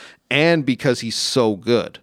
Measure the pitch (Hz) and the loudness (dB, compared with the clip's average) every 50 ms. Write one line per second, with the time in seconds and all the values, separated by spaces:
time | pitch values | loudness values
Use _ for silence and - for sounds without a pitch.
0 | - - - _ _ - 123 143 156 170 170 160 139 123 123 - - 143 120 - | -20 -20 -20 _ _ -4 0 2 2 4 2 2 2 0 -2 0 0 0 0 0
1 | 117 113 - - - - - 135 117 110 104 95 - 110 120 110 85 - - - | -2 -6 -6 -6 -6 -2 0 2 2 2 0 -2 0 0 0 0 0 -2 -10 -18